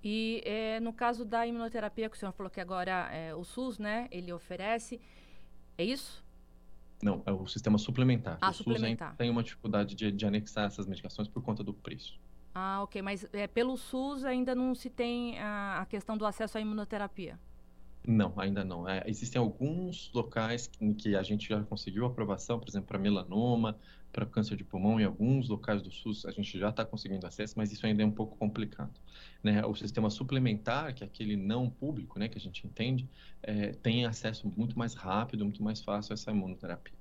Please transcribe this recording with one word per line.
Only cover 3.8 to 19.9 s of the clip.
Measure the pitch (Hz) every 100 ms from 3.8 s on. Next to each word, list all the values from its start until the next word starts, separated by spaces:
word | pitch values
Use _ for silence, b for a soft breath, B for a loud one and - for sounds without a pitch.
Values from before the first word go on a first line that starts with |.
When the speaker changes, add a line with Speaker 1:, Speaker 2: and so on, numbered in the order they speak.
| 208 214 247
Speaker 1:
ele | 180 180
oferece, | 175 - 180 196 233 226 247 B B B B B - - -
é |
isso? | 180 269 - - - - - - - - - -
Speaker 2:
Não, | 104 90 -
é |
o | 95 95
sistema | - 110 107
suplementar. | 104 127 127 117 - 82
Speaker 1:
Ah, | 190
Speaker 2:
O |
sus | 185 -
ainda | 113
Speaker 1:
suplementar. | 113 - 156 -
Speaker 2:
tem | 120
uma | 117
dificuldade | 113 - 110 104 104 98
de, | 107
de | 101 107
anexar | 104 104 - 104
essas | 98 98
medicações | 92 - - 107
por | -
conta | - 110
do | 98
preço. | 104 - - - - - - -
Speaker 1:
Ah, | 185 190 196
ok. | 202 202
Mas, | 196 196 202
é, | 202 208
pelo | - 254 262
sus | - 262 269 285
ainda | 269 254 254
não | 254 254 247
se | 254
tem | - 240 240 240 233
a, | 208 208 202 180
a | 190
questão | 208 - 220
do | 208
acesso | 202 220 220
à |
imunoterapia? | 214 214 208 214 202 202 175 175 - - - - - - -
Speaker 2:
Não, | 113 95 92
ainda | 98 98
não. | 92 87 87
É, | 95 104
existem | 104 120 131
alguns | 117 - 139 170 180